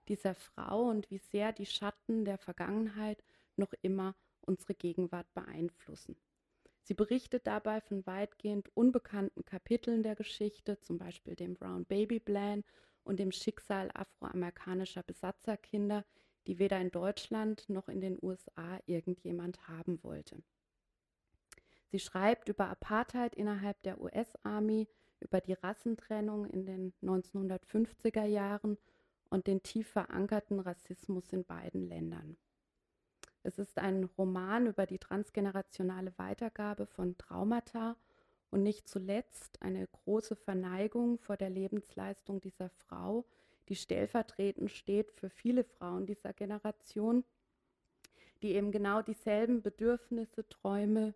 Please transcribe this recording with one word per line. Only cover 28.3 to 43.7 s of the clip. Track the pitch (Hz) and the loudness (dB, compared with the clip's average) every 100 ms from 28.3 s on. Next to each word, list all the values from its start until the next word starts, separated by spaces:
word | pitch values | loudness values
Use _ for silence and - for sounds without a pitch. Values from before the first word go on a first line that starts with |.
| 208 202 208 214 208 _ _ _ _ - | 2 2 0 0 -2 _ _ _ _ -2
und | 190 196 | 0 2
den | 190 | 2
tief | - 220 220 | 2 -4 0
verankerten | 214 - - 202 214 - 196 | -2 -2 -2 0 0 0 -4
Rassismus | 185 175 - 185 - 185 - | -2 -8 -10 -12 -4 -4 -2
in | 185 175 | -6 -4
beiden | 165 - 190 180 | -8 -6 -4 -4
Ländern. | 170 165 165 156 160 _ _ _ _ _ _ _ - - _ | -4 -6 -6 -12 -16 _ _ _ _ _ _ _ -20 -20 _
Es | - 190 | -6 -4
ist | 202 - | -4 0
ein | 196 190 185 - | 2 2 0 2
Roman | 185 185 185 220 240 | 0 2 2 4 4
über | 202 190 | 4 0
die | 190 | 0
transgenerationale | - 190 208 - 196 190 190 - 185 185 190 185 | -4 -4 -2 0 0 0 -4 -2 -2 0 -6 -6
Weitergabe | 190 202 226 - 208 208 202 | -6 -4 -4 -4 -4 -4 -6
von | - 180 180 | -2 -2 -2
Traumata | - 180 202 240 - 226 226 233 _ _ _ _ - | -8 -2 0 0 -2 -6 -4 -6 _ _ _ _ -2
und | 196 | 2
nicht | 202 208 - | 4 2 -4
zuletzt | 196 185 208 - - - - | -6 -2 -2 -2 -12 -18 -8
eine | 190 185 185 | -4 -4 -6
große | - - 214 - 214 | -8 0 0 0 -6
Verneigung | - 185 185 185 214 240 240 240 | -2 -2 0 0 0 2 2 2
vor | - 202 | -2 -4
der | 190 | -2
Lebensleistung | 185 190 208 - - 190 196 - 196 | -2 0 -2 -4 -8 -6 -6 -6 -6
dieser | 190 - 185 | -6 -8 -10
Frau, | _ - - 180 220 247 _ _ _ | _ -12 -8 -2 -2 -4 _ _ _
die | - | -8